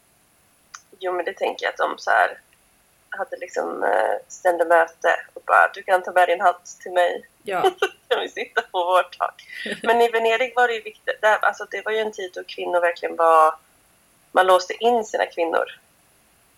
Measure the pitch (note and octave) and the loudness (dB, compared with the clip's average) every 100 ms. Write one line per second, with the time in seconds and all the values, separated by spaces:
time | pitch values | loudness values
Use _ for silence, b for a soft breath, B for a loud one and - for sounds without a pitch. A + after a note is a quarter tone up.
0 | _ _ _ _ _ _ _ - _ _ | _ _ _ _ _ _ _ -20 _ _
1 | F#3 F3+ E3+ F#3+ - - - - D#3 - | -6 -4 -6 -4 -6 -4 -6 -4 -6 -4
2 | - G#2+ F2+ - _ _ _ _ _ _ | -2 0 0 -2 _ _ _ _ _ _
3 | _ - F#3 F3 - - E2+ - - - | _ -12 -10 -10 -10 -8 -6 -4 -2 0
4 | A2 G#2 - - F#3 E3+ E3 E3+ E3 - | 0 -4 -8 -2 -2 0 2 4 2 -2
5 | E3+ - - - - F#2+ E2+ G3 G3 F#3 | -2 -2 -6 -14 2 4 4 0 0 0
6 | F#3 F3+ F3 F3 F#3 - - - F#3+ F3+ | 2 2 2 2 0 0 -10 -18 -4 0
7 | F3 - - _ - - F#4+ F#4 - - | 0 -2 -12 _ -6 0 0 0 -6 -6
8 | _ A3+ - G3 - - - F#3 F3 F3+ | _ -4 -4 -8 -6 -6 -4 -2 2 2
9 | F3+ - - - B B G#3+ G3+ A3+ A#3 | 0 -4 -8 -8 B B -10 -4 0 2
10 | A#3 A3+ A3+ A3+ B3+ B3 A#3+ A3+ G#3+ - | 2 2 0 0 -2 0 0 -2 -10 -12
11 | - - G#3+ G#3 G3+ G3+ G#3 G3 G#3 A3 | -10 -2 0 2 0 -2 -8 -8 -4 -4
12 | G#3+ G#3+ F#3 F3+ F#3 - F3+ F3 F3 E3+ | -4 -6 -12 -12 -14 -10 -2 0 0 -2
13 | E3 E3 E3 D#3+ D#3 - _ _ _ _ | -6 2 4 6 4 2 _ _ _ _
14 | _ _ _ F3+ F#3 F#3 - - A#3 A#3+ | _ _ _ 2 4 4 2 -2 0 0
15 | G#3+ - - - E3 - - - _ _ | 0 -4 -4 -2 -2 -2 -2 -8 _ _
16 | _ _ _ _ _ | _ _ _ _ _